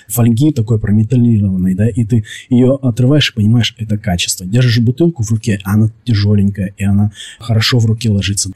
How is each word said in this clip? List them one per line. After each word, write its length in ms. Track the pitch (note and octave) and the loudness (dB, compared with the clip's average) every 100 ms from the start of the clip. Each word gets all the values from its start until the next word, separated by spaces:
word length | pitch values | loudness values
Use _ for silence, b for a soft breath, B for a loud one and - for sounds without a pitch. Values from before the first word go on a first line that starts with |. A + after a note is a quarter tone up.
| B | B
фольги 440 | - A#2 A2+ D3+ | 0 2 2 2
такой 260 | D3 G#2+ A2 | 0 0 -2
прометаллированной, 920 | G#2+ G#2+ A2 B2 A#2+ A2 G2+ F#2 F#2 | 0 0 2 2 4 2 2 0 0
да, 160 | F#2 A2+ | 0 0
и 160 | A#2+ A2 | 0 0
ты 200 | A#2 G#2+ B B | 0 -2 B B
ее 240 | B2 B2+ - | 2 2 2
отрываешь 560 | C3 A#2 B2 D3 - | 0 0 2 2 0
и 20 | - | 0
понимаешь, 380 | G#2 A#2+ G#2+ - | 2 2 0 -4
это 180 | G#2+ G2+ | -6 -4
качество. 480 | - F2+ - - F2+ | -2 -4 -4 -8 -4
Держишь 340 | A#2+ B2 A#2 | 0 2 2
бутылку 420 | A#2 B2+ E3+ E3 | 0 2 0 0
в 80 | G#2 | -2
руке, 280 | A2+ A2+ G2+ | -4 -2 -4
а 100 | F#2+ | 0
она 160 | G#2+ G#2+ - - | 0 0 -2 -4
тяжеленькая, 720 | G#2 G2+ G#2 G2+ G2 G2 - | 0 2 2 0 -2 -8 -4
и 60 | |
она 280 | G2 G2+ G#2+ B B B | -2 0 0 B B B
хорошо 400 | - A2 A2 B2 | -4 -2 0 0
в 60 | A2 | 0
руке 240 | A2 A#2 | 0 0
ложится. 400 | G2+ F#2+ G2+ G2 | 0 -2 -4 -6